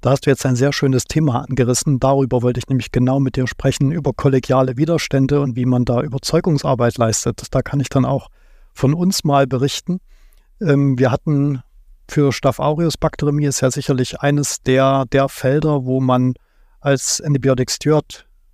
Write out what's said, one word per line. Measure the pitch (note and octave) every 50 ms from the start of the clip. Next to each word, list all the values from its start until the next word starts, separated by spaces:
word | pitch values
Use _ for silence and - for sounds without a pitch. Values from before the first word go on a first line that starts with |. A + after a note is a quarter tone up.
| -
Da | A#2+ C3+
hast | C3+ -
du | -
jetzt | C3+ - -
ein | C#3 B2+
sehr | A#2+ B2+ C#3+ C#3
schönes | - - C#3 C3 B2+ -
Thema | _ - D#3 D#3+ F3 A2+ B2 C#3+
angerissen. | - C3+ A#2+ B2+ A#2 B2+ - - - C#3+ B2
Darüber | - C3 C#3 C#3 C#3 A#2+ B2+ B2
wollte | A2+ B2 B2
ich | B2 - -
nämlich | C3+ B2+ A2+ -
genau | - B2 B2 B2+ C3 C#3
mit | C#3 C3 -
dir | - B2+
sprechen, | B2 - - - C#3 - - C#3+ C3+ -
über | F3 C#3 C#3+ A#2+
kollegiale | - - D3 C3+ C3 - - C#3 C3 C3 C3 B2+ A#2
Widerstände | D#3 D#3 E3+ D#3 - - - C#3 C3+ C3+ D3 C#3+ C#3+
und | C3+ A#2
wie | A#2+ B2
man | B2+ B2+ B2 B2
da | A#2+ B2 A#2+
Überzeugungsarbeit | B2 - A#2+ C#3 - - - E3 - F#3+ D#3+ - - D3 C3+ A2 A#2+ A#2+ -
leistet. | - A#2 A2+ A2+ - - A#2+ A#2 - - -
Da | - C3
kann | B2+ - - C#3
ich | B2+ -
dann | - C#3 B2+
auch | B2 C#3 C#3+ - - _ _ - - - - - - _
von | - - C3 D3
uns | E3+ F3 F#3 G3 - -
mal | D3 C#3+ C#3 C#3
berichten. | B2+ C3+ B2 B2 C#3+ - - - - F3 F#3 _ _ - _ - - _ - _ _ _ _
Ähm, | A3+ D#3+ C#3 C#3 C#3 C#3 C3 B2
wir | C3 B2
hatten | A2+ - _ D#3+ D3+ C#3+ C#3 C#3+ C#3+ C3 - _ _ - - - - _ _ -
für | - D3+ D3 C#3 B2
Staph | - - C#3+ B2+ -
aureus | C3+ C#3+ D3+ D3+ E3+ E3 -
Bakteriämie | - - D#3 - - C#3+ D3 C#3+ D3 D3
ist | C#3+ C3+ -
ja | - C3
sicherlich | B2 D3+ C3 - C#3+ B2+ B2+ - - - -
eines | C#3+ D3 D3 C#3+ - - - _
der, | C3 B2+ C3 C3+ C3+ C3+ C3+ C3+ A#2 -
der | C3+ C3+ C3+
Felder, | - - - B2+ C3+ D3+ D#3 D#3 D3+ C#3 B2+
wo | B2+ B2+ C3
man | C3 B2+ B2+ B2+ B2+ B2+ B2+ - _ _ _ _ - _ _ _
als | - C#3+ C#3 C3 - - - -
Antibiotic | - D#3 C#3+ C3+ A#2 C3+ C3+ B2 B2+ -
Steward | - - - D3+ D#3 D3+ - _ - - - _ _ _ _ _